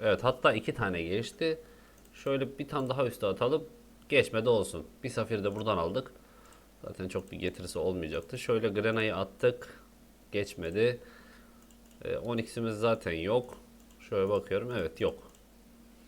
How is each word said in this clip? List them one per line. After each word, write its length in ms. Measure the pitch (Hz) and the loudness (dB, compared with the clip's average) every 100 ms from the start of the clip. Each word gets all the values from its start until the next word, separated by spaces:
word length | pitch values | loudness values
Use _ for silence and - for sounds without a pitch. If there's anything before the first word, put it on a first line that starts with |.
Evet, 240 | 107 98 | 2 4
hatta 280 | 127 127 151 | 4 4 4
iki 220 | 120 - | 4 0
tane 280 | 113 101 87 | 0 0 0
geçti. 580 | 82 101 117 - 160 160 - - - - - | 0 -2 -2 -2 -2 -2 -8 -20 -20 -20 -20
Şöyle 440 | - 139 135 127 - | -8 -2 0 -2 -6
bir 100 | 143 | -6
tane 200 | 147 127 | -2 0
daha 180 | 127 123 | 0 0
üste 200 | - 101 | 0 0
atalım. 380 | 95 123 151 - - - - - | 2 2 2 -2 -18 -20 -14 2
Geçmedi, 400 | 139 - 113 117 | 4 4 2 4
olsun. 380 | 110 92 82 - - | 4 2 -6 -12 -10
Bir 60 | - | -6
safir 360 | 120 107 110 | -2 -2 0
de 120 | 98 104 | 0 0
buradan 220 | 107 95 | 0 2
aldık. 340 | 85 117 - - - - - - - - | 2 -2 -6 -14 -20 -20 -20 -20 -20 -16
Zaten 260 | - - 92 | -12 -8 -6
çok 240 | 95 95 | -6 -6
bir 40 | 87 | -4
getirisi 420 | 90 - 90 87 | -4 -4 -6 -2
olmayacaktı. 600 | 82 92 78 73 - 127 | 0 0 -2 -4 -6 -6
Şöyle 300 | - 113 110 | 0 2 2
Grena'yı 480 | 101 110 110 107 90 | 2 2 2 0 0
attık. 680 | 98 - 123 123 - - - - - - - | -4 2 2 2 -8 -18 -20 -20 -20 -20 -6
Geçmedi. 680 | 104 101 - 82 98 120 120 - - - - - - - - - - | -4 -4 -6 -4 2 2 0 -8 -20 -20 -20 -20 -20 -20 -20 -20 -12
Ee, 120 | - - | -6 -4
on 220 | 113 117 | -4 -4
ikisimiz 380 | 117 120 113 107 | -4 -4 -4 0
zaten 360 | 113 113 92 | 0 2 -2
yok. 460 | 82 90 120 - - - - - - - | -2 0 0 0 -14 -20 -20 -20 -18 -4
Şöyle 200 | 101 95 | 0 2
bakıyorum. 440 | 101 - 98 120 | 2 0 -2 -2
Evet, 280 | 117 80 - | -2 -2 0
yok. 320 | 95 - - - - - - - - - | -2 -2 -12 -20 -20 -20 -20 -20 -20 -20